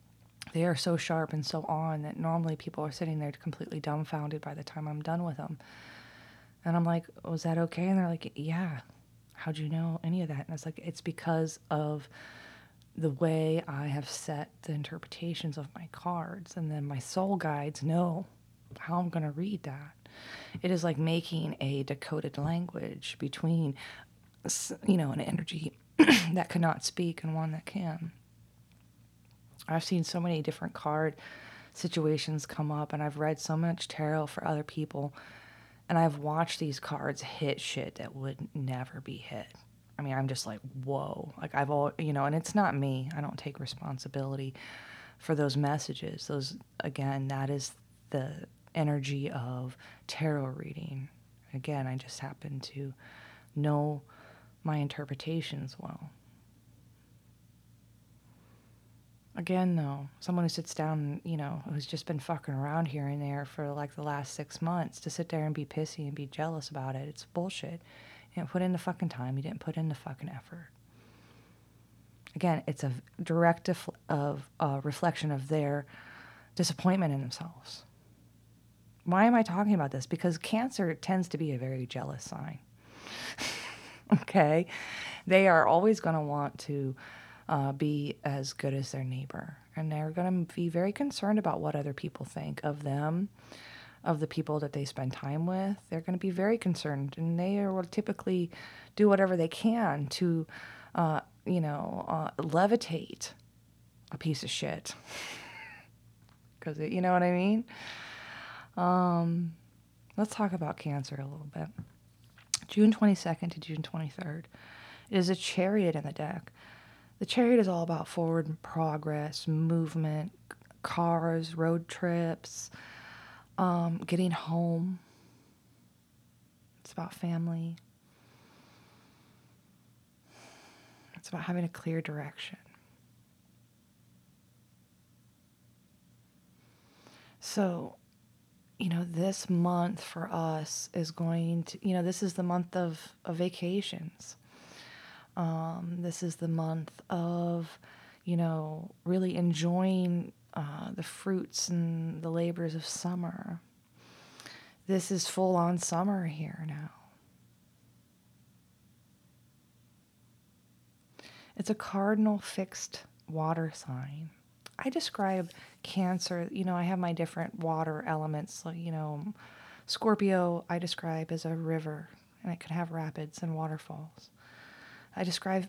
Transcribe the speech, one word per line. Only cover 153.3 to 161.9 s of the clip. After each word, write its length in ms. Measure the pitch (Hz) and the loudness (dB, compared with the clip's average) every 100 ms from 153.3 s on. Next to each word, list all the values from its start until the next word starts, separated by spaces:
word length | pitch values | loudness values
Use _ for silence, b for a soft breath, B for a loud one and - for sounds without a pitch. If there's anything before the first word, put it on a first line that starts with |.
| 180 - 170 - _ _ B B B B B B B B B - | -6 -8 -10 -12 _ _ B B B B B B B B B 0
This 240 | 190 175 | 0 2
is 180 | 190 - | 0 0
full 280 | - 185 180 | 2 4 6
on 220 | 170 180 | 4 2
summer 480 | - 170 196 196 165 | 0 2 2 0 -2
here 380 | 151 156 - 156 | -4 -6 -6 -6
now. 220 | 147 156 - - - _ _ _ _ _ _ _ _ _ _ _ _ _ _ _ _ _ _ _ _ _ _ _ _ _ _ _ _ _ _ _ _ _ _ _ _ _ _ _ B B B B - | -6 -10 -12 -20 -20 _ _ _ _ _ _ _ _ _ _ _ _ _ _ _ _ _ _ _ _ _ _ _ _ _ _ _ _ _ _ _ _ _ _ _ _ _ _ _ B B B B -6
It's 140 | 196 | -2
a 40 | |
cardinal 640 | 214 - | -2 -2